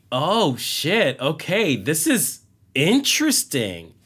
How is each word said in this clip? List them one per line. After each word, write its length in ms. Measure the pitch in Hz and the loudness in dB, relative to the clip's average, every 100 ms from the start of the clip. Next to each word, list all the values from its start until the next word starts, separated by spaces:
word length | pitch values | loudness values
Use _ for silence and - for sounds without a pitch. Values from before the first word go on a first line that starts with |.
| _ | _
"Oh 440 | 127 156 220 185 117 | -2 0 2 2 0
shit, 640 | - - 147 214 165 123 | -4 -4 0 2 2 0
okay, 560 | 135 156 - 190 202 120 | -2 -4 -2 0 0 0
this 300 | 98 160 320 | 0 0 2
is 360 | 247 - - _ _ _ - | 2 0 -6 _ _ _ 0
interesting." 1200 | 151 254 277 - 302 247 - 139 107 87 82 - | 2 2 2 0 2 0 -2 -2 -4 -6 -12 -20